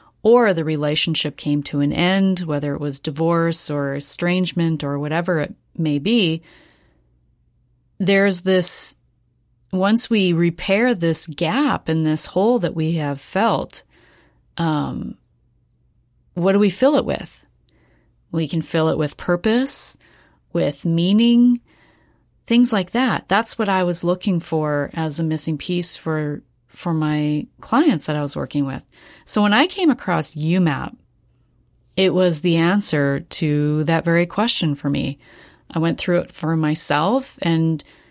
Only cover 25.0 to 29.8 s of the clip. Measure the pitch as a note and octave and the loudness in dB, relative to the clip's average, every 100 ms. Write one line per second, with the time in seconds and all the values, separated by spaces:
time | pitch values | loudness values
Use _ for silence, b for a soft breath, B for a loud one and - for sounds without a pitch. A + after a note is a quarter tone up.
25 | D#3+ D3+ D#3+ D#3 - D3+ - F3 E3+ - | -4 -2 -2 -2 -2 -4 -4 -4 -2 -4
26 | E3 D#3 D3+ D3 - _ _ - F3+ D#3+ | -4 -4 -4 -6 -12 _ _ -10 -4 -2
27 | D#3 D3+ D3+ D3+ - _ - A#3+ E4+ E3 | 0 0 0 -2 -6 _ -2 2 2 2
28 | - D3+ C#3+ D3 C3+ C#3+ C#3 C#3 - B | -2 -4 -4 -6 -6 -4 -4 -6 -14 B
29 | B B B - G#3 G#3+ F4 - | B B B 0 2 4 2 2